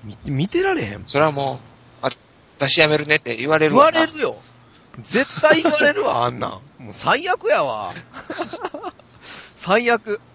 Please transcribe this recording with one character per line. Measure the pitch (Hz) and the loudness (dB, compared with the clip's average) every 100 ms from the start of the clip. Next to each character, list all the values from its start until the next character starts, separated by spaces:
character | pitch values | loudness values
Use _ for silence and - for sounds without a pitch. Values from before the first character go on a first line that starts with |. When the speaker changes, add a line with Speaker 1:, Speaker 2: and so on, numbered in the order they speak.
Speaker 1:
見 | 107 - | -18 -12
て、 | 151 | -6
見 | 135 185 | -2 -2
て | 339 | 0
ら | 381 | 0
れ | 339 | -2
へ | 101 101 | -4 -10
ん。 | - | -4
Speaker 2:
そ | 139 | 2
れ | |
は | 156 | 2
も | 139 139 127 - - - - | 0 -6 -6 -14 -20 -20 -6
う、 | 135 | -6
あ、 | - _ _ _ _ | -6 _ _ _ _
私 | 139 - | 0 4
辞 | 156 | 4
め | 151 | 4
る | 147 | 2
ね | 151 | 0
っ | |
て | 123 113 | 0 -6
言 | 135 | 0
わ | 156 | 2
れ | 156 | 4
る | 220 | 6
わ | 311 | 6
な。 | |
Speaker 1:
言 | 320 | 4
わ | 320 | -2
れ | |
る | 311 | -2
よ。 | 226 107 - - - - _ - | -6 -6 -20 -20 -20 -20 _ -20
絶 | - 208 - - | -2 -2 -2 2
対 | 302 311 | 4 4
言 | 330 | 4
わ | 302 | 2
れ | 285 | 2
る | 403 | 2
わ、 | 285 - 120 | -2 0 -2
あ | |
ん | 123 | -2
な | 110 | -8
ん。 | - - - | -8 -18 -20
も | 117 | -18
う | |
最 | - 143 240 359 | -6 0 0 0
悪 | 370 415 | -2 0
や | 202 | 0
わ。 | 143 110 95 87 - - - - - - - | 0 -4 -8 -12 -16 -20 -14 -10 -10 -10 -12
<laughs> | 302 403 - - - - - - - | -10 -14 -16 -20 -20 -20 -18 -20 -14
最 | 165 208 240 | 0 2 4
悪。 | 233 - 208 - | 0 -2 -8 -8